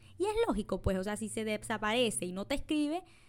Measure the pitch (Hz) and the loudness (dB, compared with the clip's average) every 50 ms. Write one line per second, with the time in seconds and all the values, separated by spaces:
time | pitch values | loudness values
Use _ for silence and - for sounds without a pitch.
0 | - - - - 349 415 415 440 466 415 233 196 202 - 196 190 - - 190 190 | -20 -14 -6 -2 -2 0 2 2 2 2 2 0 0 -2 -2 0 2 2 2 2
1 | 185 208 208 208 220 208 - 226 220 220 214 214 214 - 226 214 214 214 220 247 | 0 -2 -4 -4 -4 -4 -4 -4 -2 -2 -2 -2 -2 -4 -2 0 0 2 2 4
2 | 254 220 208 - 180 180 180 185 202 - 277 285 - - 311 302 294 294 311 359 | 2 2 2 0 -4 -4 -4 -4 -4 -2 -2 -2 0 0 2 2 2 2 0 -2
3 | 370 - - - - | -6 -8 -16 -20 -20